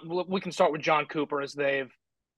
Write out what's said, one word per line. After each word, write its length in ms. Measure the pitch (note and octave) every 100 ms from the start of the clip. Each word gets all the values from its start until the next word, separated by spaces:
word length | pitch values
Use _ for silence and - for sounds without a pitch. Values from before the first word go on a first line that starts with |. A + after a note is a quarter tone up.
w-, 220 | E3 F3+ F3
we 120 | F#3+
can 120 | F#3
start 180 | D3+ F3
with 120 | D#3
John 240 | E3+ D3+ D3
Cooper, 360 | D#3 C#3+ C#3+
as 100 | C#3
they've 400 | C#3+ C#3 C#3 B2+ _ _ _ _